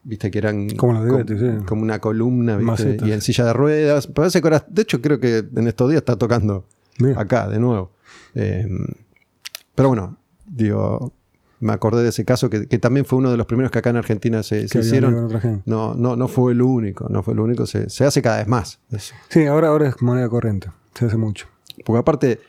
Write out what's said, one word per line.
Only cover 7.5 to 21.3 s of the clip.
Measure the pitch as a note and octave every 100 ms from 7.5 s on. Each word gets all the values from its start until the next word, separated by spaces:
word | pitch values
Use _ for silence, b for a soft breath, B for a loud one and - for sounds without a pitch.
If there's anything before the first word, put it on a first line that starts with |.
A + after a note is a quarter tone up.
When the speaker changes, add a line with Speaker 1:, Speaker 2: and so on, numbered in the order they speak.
| G#2+
Speaker 1:
nuevo. | A#2+ A2 F#2 B B B B
Em, | - G2+ G2 G2+ F#2 - - _ _ _ _ - - _
pero | - C3+
bueno, | A#2+ F#2+ - _ _ -
digo, | C#3 G#2+ G#2 G#2 A2 B2+ - _ _ _ _
me | A2
acordé | G#2 A2 A#2
de | A#2
ese | G#2+
caso | G#2 B2+ B2+
que, | G#2+ G#2
que | A#2+
también | A#2+ C3
fue | C3+ B2+
uno | C3
de | A#2+
los | A2+
primeros | A#2+ B2+
que | A#2
acá | A#2+
en | A#2+
Argentina | A2 G#2 A#2+ A2+
se, | G#2 G#2+
Speaker 2:
Que | G#2
Speaker 1:
se | A#2+
Speaker 2:
había | A2+
Speaker 1:
hicieron. | C3+ C3+
Speaker 2:
con | A#2
otra | A#2 A2
gente. | A#2 G#2+ G2
Speaker 1:
No, | A2 A2
no, | B2 A#2+ A#2+
no | B2
fue | - B2+
el | A#2+
único, | B2+ B2+ G#2+ F#2+ A#2+
no | G2+
fue | G2+
el | A2+
único. | A2 A#2+ A2+
Se, | G#2+ -
se | -
hace | C3+ C#3+
cada | A#2 G#2+
vez | G#2
más | B2 F#2 - _
eso. | G#2+ - - -
Speaker 2:
Sí, | E3+ D3+
ahora, | D3+ E3
ahora | D3+ D3
es | A#2+
moneda | A#2+ B2 B2
corriente. | A#2 A2+ G2+ F#2 - _
Se | - A#2+
hace | A2
mucho. | A2